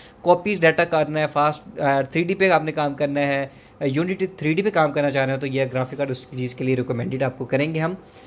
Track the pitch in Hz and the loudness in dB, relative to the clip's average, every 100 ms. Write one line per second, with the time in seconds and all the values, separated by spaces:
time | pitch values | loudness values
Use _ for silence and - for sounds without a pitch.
0 | - - 175 175 208 196 165 156 170 165 | -20 -4 2 2 2 2 2 4 2 2
1 | 151 156 151 147 151 147 - - 139 139 | 0 0 0 2 2 0 -8 -2 2 2
2 | 131 160 170 170 190 160 156 151 147 135 | 2 0 0 2 4 4 2 -2 -2 0
3 | 143 143 143 139 135 - - - 143 135 | -2 0 0 0 -4 -10 -20 -4 -2 0
4 | 180 185 185 - 151 160 208 185 156 143 | 0 -2 -4 -2 -2 0 2 2 2 2
5 | 143 135 135 135 139 131 131 127 127 143 | 0 2 0 -2 -2 -2 0 -2 -4 -4
6 | 139 131 - 127 123 - 131 127 127 120 | -4 -4 -8 -6 -6 -4 0 0 0 -2
7 | 117 131 131 - 123 135 151 156 160 185 | -4 -2 -4 -4 -4 -2 0 0 -2 -4
8 | - - | -12 -20